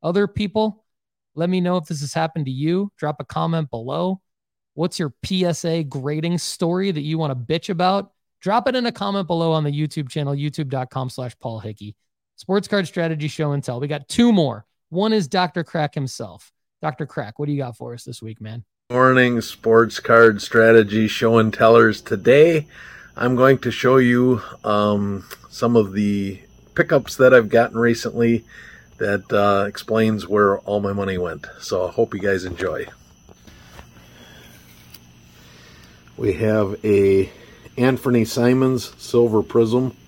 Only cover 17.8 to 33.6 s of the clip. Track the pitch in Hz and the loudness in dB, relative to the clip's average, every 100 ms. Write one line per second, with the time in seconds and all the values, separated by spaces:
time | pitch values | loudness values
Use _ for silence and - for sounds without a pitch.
17.8 | 120 120 - 123 110 107 107 113 - _ | -14 -16 -16 -16 -16 -16 -14 -14 -16 _
18.8 | _ 123 127 131 123 120 110 - 113 113 | _ 4 6 6 4 2 -4 -6 4 6
19.8 | 113 - - 117 117 104 - 117 113 113 | 4 0 4 8 8 6 0 4 6 6
20.8 | 104 107 110 - 117 113 110 - 113 117 | 6 0 -2 0 2 4 2 4 6 8
21.8 | 113 104 - 101 90 135 160 160 147 - | 6 2 -6 -4 4 6 6 4 -4 -16
22.8 | - - - - 123 123 131 131 123 110 | -20 -20 -20 -6 -2 2 4 4 0 -2
23.8 | 127 131 123 123 127 123 - - 107 104 | 2 4 4 2 2 0 -4 -10 -2 0
24.8 | 104 104 101 98 - - - - 120 120 | 2 0 -2 -6 -12 -20 -20 -6 2 2
25.8 | 104 95 104 101 98 95 - _ _ - | 2 0 -2 -2 -4 -10 -16 _ _ -4
26.8 | 165 151 117 - 131 131 107 113 120 110 | 0 0 -2 4 6 6 6 2 2 0
27.8 | 117 113 117 113 117 113 - - - - | 0 0 -4 -2 0 0 -4 -20 -20 -20
28.8 | - _ 104 101 95 104 101 101 101 - | -20 _ -4 -4 -2 0 2 2 -2 -8
29.8 | - 110 110 107 87 104 101 98 - 104 | -4 0 0 0 -2 2 2 0 -2 -4
30.8 | 101 101 98 92 90 78 - - - 95 | -2 -4 -4 -4 -6 -8 -14 -18 -8 -6
31.8 | 90 - 117 104 98 95 90 87 92 78 | -4 -2 -4 -2 -4 -4 -4 -8 -6 -6
32.8 | - - _ _ _ - - - | -10 -16 _ _ _ -20 -20 -20